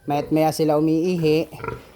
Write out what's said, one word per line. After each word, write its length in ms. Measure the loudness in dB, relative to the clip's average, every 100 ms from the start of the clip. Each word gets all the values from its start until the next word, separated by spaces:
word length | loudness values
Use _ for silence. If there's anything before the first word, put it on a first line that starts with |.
| -6
mayat 240 | -4 0
maya 160 | 2 2
sila 320 | 2 2 2
umiihi. 640 | 2 0 0 0 2 2 -2 -8 -10 -10 -14